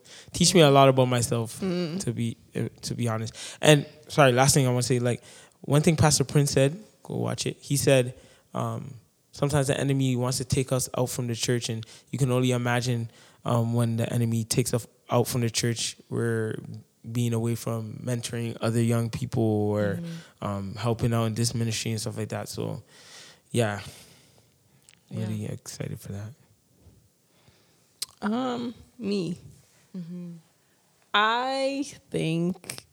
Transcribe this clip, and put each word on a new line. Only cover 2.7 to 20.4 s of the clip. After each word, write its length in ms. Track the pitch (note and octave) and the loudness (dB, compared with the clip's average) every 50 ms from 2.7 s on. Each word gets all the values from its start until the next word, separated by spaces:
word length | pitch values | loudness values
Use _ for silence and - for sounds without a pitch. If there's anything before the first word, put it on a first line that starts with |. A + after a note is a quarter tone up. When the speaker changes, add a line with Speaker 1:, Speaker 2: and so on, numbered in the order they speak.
| - - | -8 -10
Speaker 1:
to 120 | - - - | -10 -8 -4
be 120 | - A#2+ A#2 | -2 -2 -2
honest. 240 | A2+ A2 A2+ A2+ - - - - - - | -2 -2 -4 -8 -10 -12 -14 -14 -6 4
And, 260 | - D3 D3+ C#3+ - - - - - - | 6 8 8 8 4 0 -10 -20 -18 -2
sorry, 240 | - D#3+ C#3+ C3 | 4 6 6 6
last 220 | A#2+ B2 C3+ C#3 - | 8 6 4 6 6
thing 120 | D3+ C3+ | 4 4
I 40 | B2+ | 2
wanna 120 | B2 B2 | 2 0
say, 160 | B2 - C3 A#2+ | 0 0 0 0
like, 240 | A#2+ B2 A#2 - - - - - - - _ _ | 2 0 -2 -2 -6 -14 -20 -20 -20 -20 _ _
one 220 | - - C3+ D3 | -2 2 2 4
thing 140 | D3+ F3+ D#3+ | 4 4 4
Pastor 280 | - - D3+ C#3+ - C#3 | 6 4 4 4 4 2
Prince 260 | - - D3+ C#3+ C#3+ | 2 2 2 2 4
said, 260 | - C#3 C3+ C#3 D#3+ G#3+ G#3+ - _ _ - | 4 4 4 4 2 -4 -10 -20 _ _ -12
go 120 | - - | -8 -4
watch 300 | B2 A#2 A#2 A#2+ - - | -4 -2 -2 -4 -4 -4
it. 100 | C3+ - - | -6 -6 -8
He 160 | - - C#3+ | -6 -4 -2
said, 380 | C#3 - D3 C3+ C3 B2 B2 B2 - - - - _ _ _ - | 0 4 4 6 6 4 2 -4 -12 -18 -20 -20 _ _ _ -6
um, 400 | B2 A#2 A#2 A2+ A#2 - - - - - _ _ _ _ _ | -4 -4 -4 -4 -6 -10 -12 -16 -18 -20 _ _ _ _ _
sometimes 380 | - - D3 C#3+ C#3 D3 C3+ C3 | -6 -4 -2 0 2 2 2 2
the 100 | C#3 - | 0 0
enemy 380 | - C#3 C#3 C3+ C3+ C3 B2+ | 0 0 2 2 2 0 0
wants 220 | A#2+ B2 B2 C3 B2 | 0 0 -2 -2 -4
to 60 | C3 | -4
take 280 | - - C#3 B2+ - | -2 -2 -2 0 0
us 160 | C3+ B2+ - - - | -2 -2 -2 -2 -2
out 140 | - B2+ B2 | -2 -2 -2
from 180 | - - B2 A#2+ | -4 -4 -4 -4
the 80 | A#2 | -4
church, 320 | A2 - - B2+ A#2+ - - | -2 -2 0 0 -2 -2 -4
and 180 | A2+ A2+ A2 - - - - _ | -6 -8 -8 -12 -18 -20 -10 _
you 80 | - B2 | -2 -2
can 120 | C#3 B2+ | 0 2
only 180 | B2 B2+ B2+ B2+ | 2 2 2 2
imagine, 580 | B2 A#2+ A#2+ A#2+ A#2+ B2 A#2 B2+ B2 A#2 A2+ A2+ - - - - - _ - | 0 0 0 0 0 0 0 0 -2 -2 -4 -6 -10 -16 -20 -20 -20 _ -2
um, 280 | A2+ A#2 A#2+ A#2 A#2 | 0 0 2 2 2
when 240 | A#2 A#2+ A#2+ A#2 A2+ | 2 2 2 2 0
the 160 | A2+ A2+ - | 0 -2 -2
enemy 320 | - A#2+ A#2+ A2+ A2+ A2+ A2 | 0 0 0 0 0 -2 -2
takes 300 | - - C3+ A#2+ - - | 0 -2 -2 0 0 -2
us 120 | A#2+ - - _ _ _ - | -4 -4 -8 _ _ _ 0
out 160 | - B2 A#2 | 2 2 2
from 140 | - - B2+ | 2 0 -2
the 80 | A#2+ A#2 | -2 -2
church, 460 | - - - A#2+ A#2 - - - - - - _ | -2 -2 -2 -2 -2 -2 -4 -6 -8 -10 -12 _
we're 440 | A#2+ A#2 A#2 A#2 A2+ A2+ A2 A2 - - - - A2 A2 - _ _ _ - A#2 | -4 -4 -2 -2 -2 -2 -2 -4 -6 -8 -10 -12 -14 -14 -16 _ _ _ -14 -6
being 220 | A2+ B2 A#2+ A#2 A#2 | -4 -2 0 0 0
away 200 | A2+ A2+ A#2 A#2 | 0 0 -2 -2
from 460 | A2+ - A#2+ A#2 A2+ A2+ A2 - - - | -2 -4 -6 -6 -6 -6 -8 -10 -8 -6
mentoring 520 | A#2+ B2 A#2+ A2+ - - A#2 A#2 A2+ A2+ - | -6 -4 -4 -6 -6 -6 -6 -6 -6 -6 -4
other 200 | - A2+ A2+ A#2+ | -2 0 0 2
young 300 | A#2 A#2 A#2 A#2 A#2 A2+ | 2 2 2 0 0 -2
people 320 | - - - - - A#2+ | -4 -6 -6 -4 -2 0
or, 520 | A2+ A2 G#2+ G#2 G#2 G#2 G#2 G#2 G#2 G2+ G2 E3+ | 0 2 2 2 0 0 0 0 0 0 -2 -4
Speaker 3:
Mm-hmm. 440 | E3+ E3+ E3 E3 - - _ _ | -6 -8 -10 -14 -16 -20 _ _